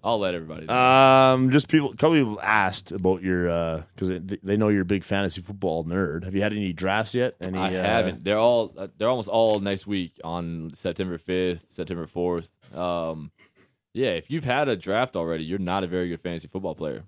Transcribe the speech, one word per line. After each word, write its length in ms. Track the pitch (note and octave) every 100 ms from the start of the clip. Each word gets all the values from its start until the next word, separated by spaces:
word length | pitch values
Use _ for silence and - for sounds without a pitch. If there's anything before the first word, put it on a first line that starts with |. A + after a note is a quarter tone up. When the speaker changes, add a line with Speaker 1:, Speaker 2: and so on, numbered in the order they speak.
Speaker 1:
I'll 160 | - A#2
let 160 | F#2+
everybody 300 | F2 D#2+ D#2+
know. 100 | D#2+
Speaker 2:
Um, 760 | B2 B2+ C3 C3+ C3 C3 C3 C3
just 180 | C#3 -
people, 220 | D#3 C#3
a 40 | A2+
couple 180 | D#3
people 260 | E3 B2 G#2
asked 480 | G2 G#2+ F#2+ F#2+ -
about 320 | F#2 F#2 F#2
your, 280 | F#2 F2+ F2
uh, 320 | E2+ E2 D#2+ D#2+ -
'cause 100 | F#2
they, 100 | F#2 F#2+ G2
they 140 | F#2+ G#2
know 120 | G#2+
you're 100 | G2+
a 40 | F2+
big 180 | G2
fantasy 380 | - G2 G2 F#2+
football 420 | F2 G2+ F#2+ D#2+
nerd. 400 | D#2+ F2+ F2+ D#2+
Have 100 | F2+
you 60 | F#2+
had 140 | G#2
any 180 | G#2 G2
drafts 420 | E2 F#2 G2+ A2
yet? 220 | B2 B2 -
Any, 160 | F2+ F#2
Speaker 1:
I 80 | F#2+
Speaker 2:
uh, 80 | F#2
Speaker 1:
haven't. 420 | F2+ A2+ G2+ E2
They're 140 | E2 G#2+
all, 340 | A#2 A#2+ G#2+ -
uh, 80 | F#2+ _
they're 140 | A2
almost 180 | B2+ G2
all 320 | A2 A2+ G#2
next 260 | G2 G2 G2+
week 280 | G2+ F2 _
on 460 | E2 E2+ E2+ E2 D#2+
September 460 | - F#2+ E2+ F#2 E2+
fifth, 480 | - F#2 F2+ E2+ _
September 380 | - F2 E2+ E2
fourth. 440 | F2+ F2 F2 E2 _ _
Um, 560 | - F2+ E2+ E2 D#2+ D2+ _ _ _ _ _ _
yeah, 180 | A2+ B2+
if 200 | E2+ -
you've 140 | D#3
had 240 | B2 B2+ D3
a 80 | G#2
draft 400 | F#2 G#2+ B2+ -
already, 280 | E2 E2
you're 140 | D#2+ G2
not 260 | F2 F#2+
a 20 | F#2
very 220 | F2+ F2+
good 120 | E2
fantasy 260 | F2+ E2+ D#2
football 260 | F#2+ F#2+
player. 300 | D#2 D#2+ A1+